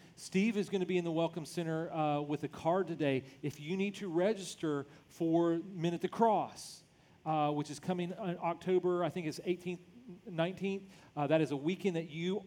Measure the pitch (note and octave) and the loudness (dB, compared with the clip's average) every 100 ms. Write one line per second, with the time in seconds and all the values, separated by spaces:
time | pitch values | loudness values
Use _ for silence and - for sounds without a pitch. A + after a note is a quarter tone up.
0 | - - - F#3+ A3 G3+ F#3 G3 F3+ F3+ | -18 -18 0 2 2 2 0 0 2 0
1 | E3+ D#3+ E3 E3 D3 F3 D#3+ D#3+ E3 D#3+ | 2 2 0 -2 -6 -4 -2 -2 -2 0
2 | D3+ D3 D3 D3 C#3+ - E3 F#3 E3+ D#3 | 2 2 0 -2 -4 -2 2 2 2 0
3 | D3 C3 C3 - D3 - D3+ F#3+ G3+ G3 | 2 2 -2 -8 -8 -6 -4 -2 -2 -2
4 | G3+ E3 G3 G3+ F3 - D#3+ C#3+ C#3 - | -2 2 2 0 -6 -4 -2 -2 -4 -14
5 | - - E3 E3 E3+ E3 F#3+ F#3+ E3+ E3+ | -18 -2 2 4 4 2 -2 -2 -2 0
6 | F#3 - A3+ F#3+ A#2+ - - - - _ | -4 4 4 4 0 -8 -16 -18 -20 _
7 | _ - D#3+ D#3 D3 D3 D3+ D3 F3 F3+ | _ -12 -2 2 2 0 -2 -6 -4 -2
8 | F3 F3+ F3+ F3 E3+ E3+ F#3 F#3 F3+ F3 | -2 -4 -6 -2 -2 -2 2 2 4 2
9 | D#3+ F#3 D#3 C#3 F3+ F3+ F3+ F3 - - | 2 0 -6 -4 -4 -4 -4 -8 -10 -20
10 | - F3 A#3 E3 E3+ F#3 G3 G3 G3 - | -18 -16 -8 -2 -2 -2 -4 -4 -8 -20
11 | - D3 C#3 D#3+ D3 C#3+ D3+ F#3+ G3 E3 | -12 -4 2 4 4 0 -2 0 0 -2
12 | D#3+ D#3 F3 G3+ | -4 -4 -2 -2